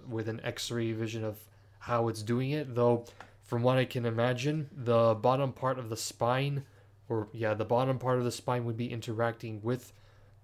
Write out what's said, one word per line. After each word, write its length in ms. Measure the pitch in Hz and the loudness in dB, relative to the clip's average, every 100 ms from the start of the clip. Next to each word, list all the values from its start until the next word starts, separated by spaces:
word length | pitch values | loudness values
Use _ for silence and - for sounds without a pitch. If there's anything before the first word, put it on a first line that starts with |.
| - | -8
with 200 | 113 107 | -6 -4
an 120 | 113 | -4
X-ray 500 | 120 - - 120 117 | -6 -6 -4 -2 -2
vision 320 | 110 113 113 | -2 -4 -4
of 140 | 110 107 - - - - | -6 -8 -14 -20 -20 -16
how 300 | - 120 117 | -2 0 0
it's 140 | 107 | -2
doing 280 | 104 120 131 | -2 0 0
it, 240 | 151 139 | -2 -2
though 300 | 120 120 120 - - - - | 2 4 4 0 -16 -20 -20
from 200 | - 120 | -6 0
what 160 | 123 131 | 4 4
I 60 | |
can 220 | 127 131 117 | 2 0 -2
imagine, 600 | 113 120 120 139 156 143 | 2 2 2 0 -2 -4
the 420 | 143 120 117 117 | -4 2 6 6
bottom 380 | 107 123 131 135 | 6 4 4 2
part 260 | - 131 127 | -2 -2 -2
of 120 | 113 | -4
the 60 | 113 | -6
spine, 680 | - - 117 131 139 139 - - - - - | -8 -2 0 2 0 -4 -8 -14 -20 -20 -6
or, 200 | 113 107 | -4 -4
yeah, 220 | 113 110 | -2 0
the 100 | 107 | 0
bottom 340 | 107 120 131 127 | 2 2 2 0
part 200 | 127 127 | 0 2
of 60 | |
the 80 | 120 | 0
spine 320 | - - 123 | -2 -2 -2
would 120 | 120 113 | -2 -4
be 140 | 120 | -4
interacting 680 | 120 113 110 117 113 113 107 | -6 -6 -2 -2 -2 -8 -6
with 300 | 107 123 - - - - - - | -2 -2 -4 -20 -20 -20 -20 -20